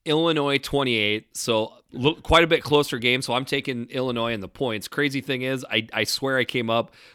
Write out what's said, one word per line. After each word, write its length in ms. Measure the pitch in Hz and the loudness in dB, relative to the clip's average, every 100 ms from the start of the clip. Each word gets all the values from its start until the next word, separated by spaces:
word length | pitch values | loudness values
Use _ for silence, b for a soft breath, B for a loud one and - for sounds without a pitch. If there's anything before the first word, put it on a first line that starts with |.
Illinois 540 | - 151 165 156 143 139 | -2 2 2 2 2 0
twenty-eight. 800 | - 143 131 113 104 107 - - | 0 0 2 2 2 -2 -6 -6
So 380 | - 113 110 - _ | -2 0 -2 -8 _
li-, 240 | - 131 170 | -2 0 0
quite 200 | - 160 | 4 6
a 60 | 170 | 6
bit 140 | 160 | 2
closer 340 | 131 147 147 127 | 4 2 2 0
game. 240 | 120 127 | 2 0
So 100 | 135 | 0
I'm 120 | 123 | -2
taking 440 | 131 139 139 123 120 | -2 -4 -2 -6 -6
Illinois 420 | 135 127 120 117 | -4 -2 -2 -2
and 80 | 113 | -4
the 60 | 92 | -6
points. 400 | - 131 107 - | -6 -4 -4 -4
Crazy 320 | - 143 139 | -2 -2 -2
thing 220 | 135 131 | -4 -4
is, 220 | 131 131 135 | -2 -4 -4
I, 160 | 110 113 | -4 -4
I 120 | 107 | -4
swear 320 | 107 - 135 131 | -2 -2 -2 0
I 60 | |
came 240 | 123 131 113 | 0 -2 0
up 240 | 117 110 B B | -2 -2 B B